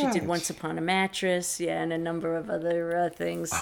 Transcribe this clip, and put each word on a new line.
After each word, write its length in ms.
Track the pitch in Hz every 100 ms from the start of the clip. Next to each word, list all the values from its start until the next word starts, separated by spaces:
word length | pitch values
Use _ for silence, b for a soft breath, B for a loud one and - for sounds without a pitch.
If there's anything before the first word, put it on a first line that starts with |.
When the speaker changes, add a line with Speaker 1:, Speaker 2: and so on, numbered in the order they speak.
Speaker 1:
did 120 | 277
Speaker 2:
shit. 100 | 202
Speaker 1:
Once 260 | 151 175 -
Upon 300 | 170 160 165
a 20 |
Mattress, 760 | 165 190 190 - 190 180 175 -
yeah, 200 | 170 165
and 100 | 160
a 60 | 165
number 360 | 170 170 165 165
of 140 | 156
other, 480 | 156 170 170 170 170
uh, 120 | 175
things. 420 | 165 170 170 170 -